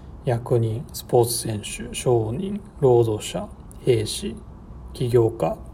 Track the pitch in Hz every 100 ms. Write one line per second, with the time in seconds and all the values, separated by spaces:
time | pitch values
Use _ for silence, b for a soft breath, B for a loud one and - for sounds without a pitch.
0 | B B - 117 - 120 113 110 - -
1 | - 127 120 - - 104 - - - -
2 | - 120 110 135 196 202 - - 135 120
3 | 113 107 - 180 202 - - - 135 113
4 | 104 - 208 - - - - - - -
5 | 123 120 113 110 160 220 -